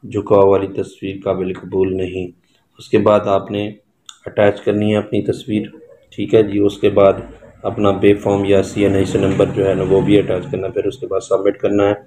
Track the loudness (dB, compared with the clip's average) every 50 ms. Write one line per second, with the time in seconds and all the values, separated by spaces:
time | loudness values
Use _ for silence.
0 | _ -6 -6 -6 -2 2 4 6 6 6 4 2 0 -2 -6 -8 -8 -10 -10 -12
1 | -10 -10 -10 -8 -4 -4 -4 -2 -4 -6 -6 -10 -12 -6 -2 -2 -2 0 -2 -4
2 | -4 -6 -6 -8 -8 -10 -12 _ _ _ _ _ _ _ _ _ -12 0 0 2
3 | 4 4 4 4 2 2 -2 -2 -2 -2 -6 -6 -6 -6 -8 -14 _ _ _ _
4 | _ _ -20 _ _ -10 -2 2 2 2 2 0 -2 -2 0 0 2 2 0 0
5 | -2 -2 -4 -4 -2 -2 -4 -6 -4 -4 -4 -4 -4 -6 -12 -20 -20 -20 -20 _
6 | _ _ -10 -10 -6 2 4 4 4 4 0 0 0 0 -2 0 0 0 4 6
7 | 4 4 4 2 -6 -16 -18 -20 -20 -20 -20 _ -8 -8 -6 0 0 0 0 2
8 | 4 2 2 4 2 -2 0 0 2 2 2 2 2 0 -2 0 0 0 2 0
9 | 0 0 0 0 0 0 2 2 0 0 2 -2 0 0 0 0 0 2 2 2
10 | 2 4 2 2 2 2 -2 -6 -4 -6 -8 -6 -6 -6 -6 -4 -4 -4 -6 -6
11 | -10 -6 -6 -6 -4 -2 -2 0 0 0 -2 0 -2 -2 0 2 2 2 0 -2
12 | -6